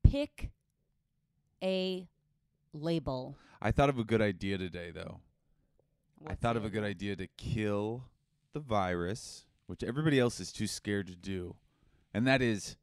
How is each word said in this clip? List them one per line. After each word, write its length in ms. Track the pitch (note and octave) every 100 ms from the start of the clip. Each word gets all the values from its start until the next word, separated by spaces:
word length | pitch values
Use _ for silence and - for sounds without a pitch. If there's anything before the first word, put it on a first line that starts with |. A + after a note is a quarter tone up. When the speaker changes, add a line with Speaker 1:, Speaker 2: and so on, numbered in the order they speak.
Speaker 1:
Pick 480 | - C#4 D4 - - _ _ _ _ _ _ _ _ _ _ _
a 460 | F#3+ F#3+ F#3 F#3 F3 _ _ _ _ _ _
label. 640 | D3+ D#3 E3 C3+ C3 C3 C#3 - -
Speaker 2:
I 100 | G#2+
thought 200 | A2+ C#3+
of 80 | C3
a 60 |
good 180 | A2 A2+
idea 340 | G#2 F2 G2 G2
today, 340 | F#2 F2 E2+
though. 300 | E2+ E2+ F2 _ _ _ _ _ _ _ _ _ -
I 80 | D#3
Speaker 1:
What's 100 | -
Speaker 2:
thought 140 | A#2
Speaker 1:
the 60 | A#2
Speaker 2:
of 40 |
a 60 | G#2+
good 120 | G#2
Speaker 1:
label? 80 | G#2
Speaker 2:
idea 260 | F#2 G2+ F#2+
to 100 | F#2 -
kill 680 | - A2 G#2 G2+ G#2+ A#2+ B2+ _ _ _ _
the 60 | D3+
virus, 840 | C#3+ G#2+ F#2 F2 F2 A#2 - - - _ -
which 160 | F#2
everybody 340 | - B2+ D#3 C#3
else 220 | A#2+ -
is 120 | F2+
too 140 | - G#2+
scared 400 | - - G2+ F#2
to 60 | F2+
do. 400 | F#2+ F#2+ F2+ - _ _ _ _ _
And 120 | G#2 B2+
that 140 | C3
is 340 | B2 G#2 - -